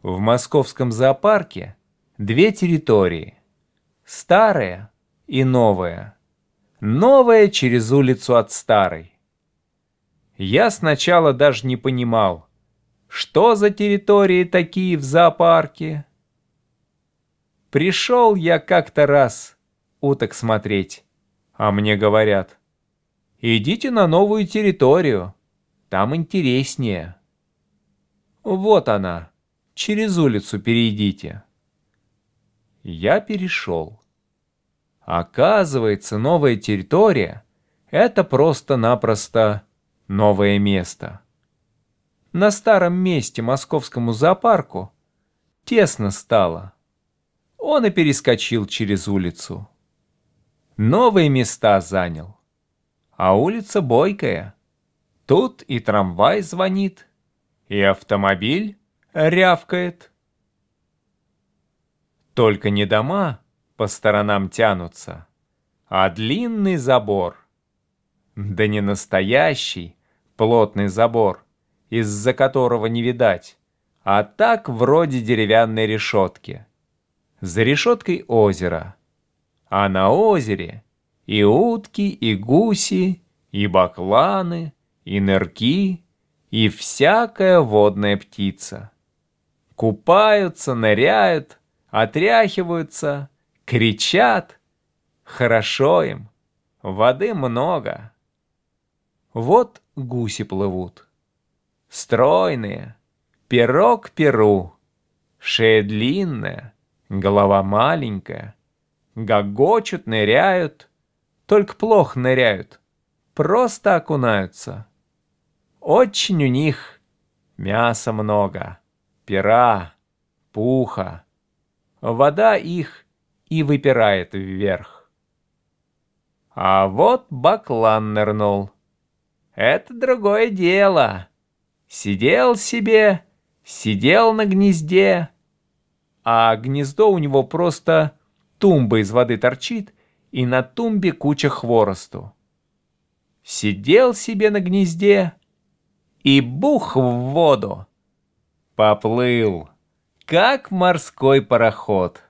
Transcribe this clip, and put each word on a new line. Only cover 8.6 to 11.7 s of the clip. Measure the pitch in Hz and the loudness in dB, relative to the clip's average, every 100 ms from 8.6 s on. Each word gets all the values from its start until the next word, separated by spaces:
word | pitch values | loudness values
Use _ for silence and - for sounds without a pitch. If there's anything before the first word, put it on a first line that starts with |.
| - 107 92 82 82 _ _ _ _ _ _ _ _ _ _ _ _ - | 0 2 2 -4 -16 _ _ _ _ _ _ _ _ _ _ _ _ -10
Я | 98 131 226 | -2 2 2
сначала | - 160 147 - 175 156 | 0 -2 0 2 4 4
даже | 127 143 113 | 4 2 2
не | 127 | -6